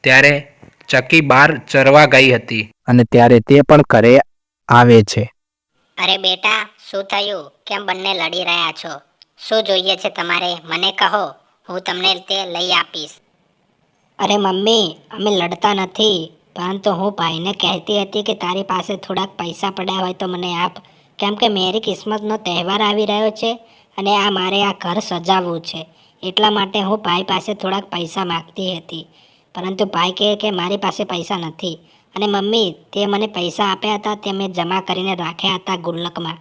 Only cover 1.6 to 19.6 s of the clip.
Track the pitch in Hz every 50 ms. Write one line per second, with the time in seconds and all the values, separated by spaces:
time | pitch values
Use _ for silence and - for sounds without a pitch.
1.6 | - - - 139 135 135 139 151 151 135 139 131 135 131 123 117 - - 120 110
2.6 | 101 - _ _ - - 120 123 117 - - 120 120 120 123 117 - - 139 143
3.6 | 143 - 151 147 139 - - 113 107 120 127 139 - _ _ _ _ _ _ _
4.6 | - - 120 120 123 120 117 113 104 - - 113 107 - _ _ _ _ _ _
5.6 | _ _ _ _ _ _ - - 185 185 190 196 190 185 185 185 - 214 214 220
6.6 | 214 - _ _ - - - 196 196 196 208 202 202 208 202 175 147 139 _ _
7.6 | - - 202 196 202 190 185 185 185 196 190 180 165 165 170 185 180 175 170 175
8.6 | 170 160 156 - - 165 147 143 _ _ _ _ _ _ _ - - - 220 220
9.6 | 214 208 190 185 180 190 190 185 - 196 - - 170 170 175 180 180 180 175 165
10.6 | 156 160 160 170 190 190 190 - 185 175 202 208 185 143 131 _ _ _ _ _
11.6 | _ - 180 185 185 - 175 180 180 190 185 180 - - 190 196 190 180 170 170
12.6 | 180 180 180 170 - - - 165 151 143 - - _ _ _ _ _ _ _ _
13.6 | _ _ _ _ _ _ _ _ _ _ _ - 196 202 208 208 202 190 185 190
14.6 | 202 220 226 226 202 165 160 - _ - - 196 196 214 208 185 170 175 180 -
15.6 | - 208 202 196 190 185 - - 214 214 196 170 160 - _ _ _ _ - 165
16.6 | 175 185 196 196 - 208 185 170 190 208 196 - - - 165 160 170 196 196 -
17.6 | 190 180 196 175 - - 208 202 196 196 - 214 202 220 214 214 185 175 180 196
18.6 | 190 - 185 - 180 - 196 185 - - 190 180 190 190 - - 180 170 160 -